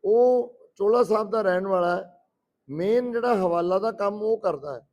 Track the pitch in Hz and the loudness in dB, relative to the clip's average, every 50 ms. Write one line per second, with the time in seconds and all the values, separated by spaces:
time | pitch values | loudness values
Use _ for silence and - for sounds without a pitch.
0 | - 190 214 233 247 254 254 247 240 240 - _ - _ _ _ 196 208 220 240 | 2 2 4 4 6 4 4 2 0 -4 -10 _ -20 _ _ _ 0 2 4 2
1 | 247 180 214 208 220 196 196 226 208 190 180 180 190 196 190 180 175 175 175 185 | 2 2 2 0 0 -2 -2 -2 0 0 0 0 0 0 0 0 2 0 0 -2
2 | 185 - _ _ _ _ _ _ _ _ _ _ _ - 135 156 175 202 220 247 | -4 -10 _ _ _ _ _ _ _ _ _ _ _ -14 -8 -4 -2 0 0 0
3 | 247 247 233 233 226 247 240 202 185 175 170 170 175 180 185 190 202 226 220 226 | 0 -2 -6 -4 0 0 0 2 0 0 0 0 0 0 0 0 0 -2 -4 -2
4 | 202 202 202 214 214 220 226 214 208 185 160 139 135 147 135 120 _ _ | -4 -4 -4 -4 -2 -2 -2 -2 -2 -4 -4 -4 -8 -12 -14 -14 _ _